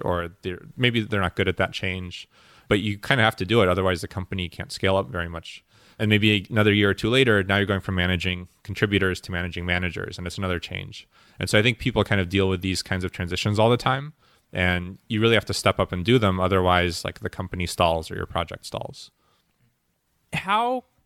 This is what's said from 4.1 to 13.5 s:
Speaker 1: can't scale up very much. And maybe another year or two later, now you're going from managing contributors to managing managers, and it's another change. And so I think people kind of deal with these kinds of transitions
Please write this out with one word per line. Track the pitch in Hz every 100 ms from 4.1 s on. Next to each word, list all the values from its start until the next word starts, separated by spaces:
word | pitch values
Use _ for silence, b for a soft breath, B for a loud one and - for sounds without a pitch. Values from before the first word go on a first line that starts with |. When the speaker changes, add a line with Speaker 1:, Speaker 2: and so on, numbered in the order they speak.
| - 95 98 87
Speaker 1:
can't | - -
scale | - 95 95
up | 65
very | 87 85
much. | 85 - - _ b b -
And | 107
maybe | 107 107 104 -
another | 110 104
year | 104 101
or |
two | 95 110
later, | 127 123 104
now | 95 98
you're | 101
going | 98
from | - 92
managing | 90 90 92 90 92 _
contributors | - 98 107 98 95 90
to | -
managing | 90 90 87 87
managers, | 87 90 87 95 -
and | 90
it's | -
another | 95 87
change. | - 92 95 - - b b b
And | 104
so | 107
I |
think | 113 117
people | - 107
kind | 101 101
of | 87
deal | 98 95
with | 92
these | 95 90
kinds | - 92
of | 90
transitions | - 87 90 104